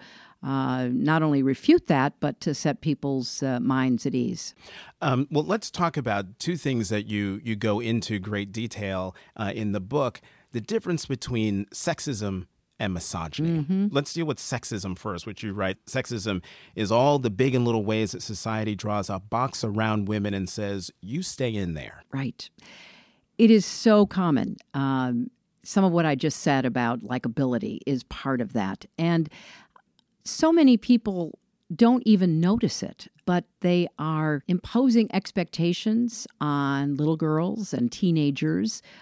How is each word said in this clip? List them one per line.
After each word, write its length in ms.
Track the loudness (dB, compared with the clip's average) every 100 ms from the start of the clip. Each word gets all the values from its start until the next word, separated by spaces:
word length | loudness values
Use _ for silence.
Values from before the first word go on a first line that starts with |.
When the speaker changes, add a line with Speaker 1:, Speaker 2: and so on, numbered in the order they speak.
| -6 -20 -20 _
Speaker 1:
uh, 460 | -4 -2 0 -2 -2
not 300 | 0 2 2
only 180 | 2 2
refute 460 | 2 2 4 4 6
that, 320 | 2 2 0
but 220 | -4 -2
to 120 | -4
set 280 | -2 -2 0
people's, 600 | -2 -2 -2 -2 -4 -4
uh, 180 | -2 0
minds 440 | 0 2 2 0 0
at 100 | -2
ease." 380 | -2 -4 -10 -16 -20 -20 -20 -4
Speaker 2:
Um, 260 | 0 0 0
well, 140 | 0 0
let's 260 | -2 -4
talk 240 | -2 -2 -2
about 440 | -2 -2 -4 -8
two 180 | -6 -4
things 320 | -2 -2 -2
that 160 | -2 -2
you, 340 | -4 -2 -4 -6
you 100 | -2
go 240 | 0 0
into 400 | 0 -2 -2 -6
great 320 | -4 -6 -6
detail, 640 | -8 -8 -6 -6 -4 -6 -10 -16 -8
uh, 160 | -6 -4
in 160 | -2
the 80 | -4
book, 420 | -2 -2 -2 -6 -18 _ _
the 100 | -10
difference 440 | -4 -4 -2 -4 -4
between 600 | -6 -4 0 0 0 -4
sexism 800 | -6 -4 -4 -4 -6 -4 -6 -10 _ _ -6
and 120 | -4
misogyny. 680 | -4 -6 -6 -6 -4 -2 0
Speaker 1:
Mm-hmm. 280 | 0 0 0
Speaker 2:
Let's 220 | 0 -2
deal 120 | -4 -4
with 120 | -4
sexism 600 | -4 -6 -6 -6 -6 -6
first, 300 | -6 -8 -10
which 160 | -10
you 80 | -8
write. 320 | -2 -2 -4 -6
Sexism 560 | -6 -4 -6 -4 -4 -6 -18 -12 -6
is 180 | 0
all 260 | 2 4 2
the 100 | 0
big 240 | 0 2
and 120 | 2 2
little 180 | 0
ways 300 | 0 0 -2
that 80 | -4
society 520 | -10 -8 -6 -4 -4
draws 360 | -4 -4 -4 -4
a 100 | -6
box 460 | -4 -2 -2 -4 -2
around 420 | 0 0 0 0
women 260 | -2 -2
and 140 | -4 -4
says, 400 | -6 -6 -6 -8 -14
"You 200 | -10 -8
stay 320 | -6 -4 -2
in 200 | -2 -4
there." 300 | -6 -10 -16 -10
Speaker 1:
Right. 360 | -6 -6 -8 -16 _ -20 -20 -20 -20 _ _ _ 6
It 140 | 8
is 140 | 8 4
so 400 | 2 6 6 6
common. 500 | 2 2 2 0 -6 _
Um, 560 | -2 0 0 0 -2 -4 _ _ _
some 220 | -4 2
of 80 | 4
what 140 | 4 2
I 100 | 2
just 240 | -2 0
said 260 | 0 2 2
about 360 | 0 0 -2
likability 760 | -4 -4 -2 0 0 0 -4 -6 -4
is 180 | -4
part 360 | -4 -8 -2 -2
of 140 | -2
that. 320 | -2 -2 -6 -10 -2
And 320 | 2 2 0 -8 -20 -20 -20 _ _ _ _ _
so 300 | -12 0 4
many 240 | 8 8 8
people 600 | 6 2 2 -4 -6 -10 _ _ -4 4
don't 260 | 6 6 6
even 340 | 6 6 4
notice 420 | 4 2 0 -2
it, 260 | -8 -10 -20 _ -2
but 180 | -2 -2 _
they 300 | 2 2 0 -4
are 420 | -4 0 0 -2 0
imposing 640 | -2 0 2 6 4 4
expectations 1120 | 0 -2 -4 -2 0 0 0 0 0 0 -4 -14 -6
on 560 | -2 0 0 0 0 0
little 220 | 0 2
girls 560 | 2 0 0 -4 -4
and 180 | -2 -2
teenagers. 920 | 0 2 4 2 0 0 0 -2 -6 -14 -20